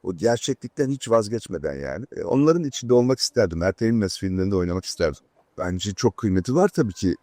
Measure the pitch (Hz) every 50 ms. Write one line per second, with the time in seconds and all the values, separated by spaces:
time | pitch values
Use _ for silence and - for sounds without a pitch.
0 | _ 90 92 82 - 113 117 117 - - 131 _ - 127 _ - 143 131 139 135
1 | - 110 113 113 110 101 113 113 - - - 80 71 76 71 69 69 67 67 82
2 | 123 - - - - - - 135 143 156 165 175 170 143 127 - - 117 123 123
3 | 123 127 131 - - - _ - 110 90 82 82 85 95 95 _ 117 113 117 113
4 | 104 92 - - - 95 92 92 92 98 101 92 90 90 87 92 - - - -
5 | 90 78 69 - _ _ _ _ _ _ _ - 90 90 87 92 92 101 98 -
6 | - 117 - - - 107 92 92 90 - 127 165 185 202 - - 151 107 90 -
7 | - 92 85 -